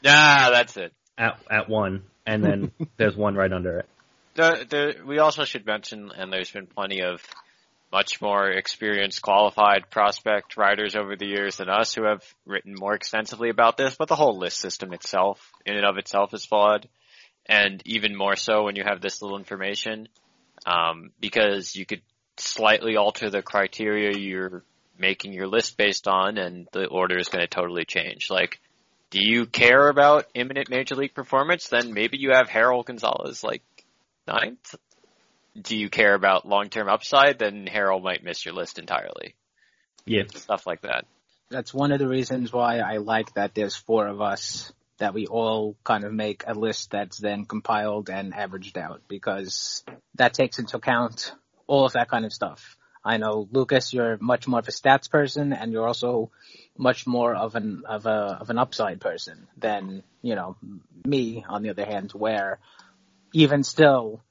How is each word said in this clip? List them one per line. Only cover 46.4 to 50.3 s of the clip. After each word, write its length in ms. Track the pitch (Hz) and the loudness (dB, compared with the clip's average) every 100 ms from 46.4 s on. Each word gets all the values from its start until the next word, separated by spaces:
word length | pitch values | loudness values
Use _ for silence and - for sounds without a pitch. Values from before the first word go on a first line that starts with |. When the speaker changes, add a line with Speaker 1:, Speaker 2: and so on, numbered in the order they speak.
| - | -8
Speaker 3:
a 80 | |
list 380 | 107 110 107 - | -4 -4 -4 -6
that's 260 | 101 98 - | -8 -8 -6
then 280 | 104 104 104 | -6 -4 -6
compiled 640 | 107 - 107 107 104 92 | -8 -2 -2 0 -4 -6
and 240 | 95 98 | -8 -8
averaged 440 | 104 98 92 92 90 | -8 -8 -8 -10 -10
out, 240 | 78 69 _ | -10 -14 _
because 760 | 98 - 98 92 - - - - - _ - | -8 -6 -6 -6 -8 -8 -10 -14 -20 _ 2
that 180 | 123 | 2